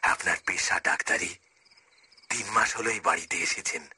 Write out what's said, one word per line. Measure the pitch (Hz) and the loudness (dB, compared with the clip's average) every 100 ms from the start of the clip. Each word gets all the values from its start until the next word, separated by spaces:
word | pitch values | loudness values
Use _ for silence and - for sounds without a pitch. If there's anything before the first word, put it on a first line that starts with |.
আপনার | - - - 87 - | 2 0 0 -2 0
পেশা | 92 - 92 | -2 0 0
ডাক্তারি। | - - - - - - _ _ _ _ _ _ - _ _ | 0 0 0 0 -2 -8 _ _ _ _ _ _ -20 _ _
তিন | - 98 | -6 0
মাস | 107 113 - | 4 4 2
হলো | 113 | 0
এই | 110 | 0
বাড়িতে | - - - - | 2 0 0 -2
এসেছেন। | - - - - - | 0 -2 -2 -6 -8